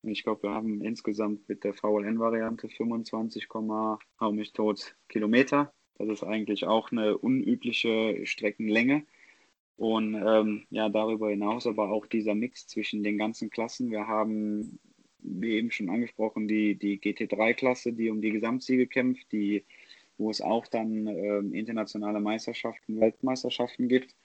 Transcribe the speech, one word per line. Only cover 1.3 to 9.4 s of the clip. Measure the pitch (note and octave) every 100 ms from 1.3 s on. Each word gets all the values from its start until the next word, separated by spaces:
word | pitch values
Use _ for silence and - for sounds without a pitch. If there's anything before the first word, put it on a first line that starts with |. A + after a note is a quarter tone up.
| G#2 -
mit | G#2
der | G#2
V-L-N-Variante | G2 G#2+ G#2 G#2 A2+ A2+ A2+ A2+ A2+ A2+
fünfundzwanzig, | - A#2 A#2 A2+ A2 A2+ A2 -
hau | A2 A2 G#2+ A2 A2 - _ A2
mich | G#2+ G#2+
tot, | - G#2+ G#2 - - _
Kilometer. | A2 G#2+ A#2+ C3 C#3+ C#3+ _ _ _
Das | G#2+
ist | G#2
eigentlich | F2+ A2 G#2 G2+ E2+
auch | A2 -
eine | A#2 G#2+ G2+
unübliche | A2+ C3 A#2 A#2+ A#2+ A2 A#2 A2 A2 -
Streckenlänge. | - - G#2 - A2 A2 B2 D3 D3+ _ - _